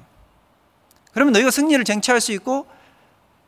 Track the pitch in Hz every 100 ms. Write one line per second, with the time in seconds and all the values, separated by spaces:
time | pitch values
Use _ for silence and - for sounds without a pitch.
0 | - _ _ _ _ _ _ _ _ _
1 | _ 220 277 208 262 277 302 285 214 208
2 | 202 247 - 202 - 269 285 - _ _
3 | _ _ _ _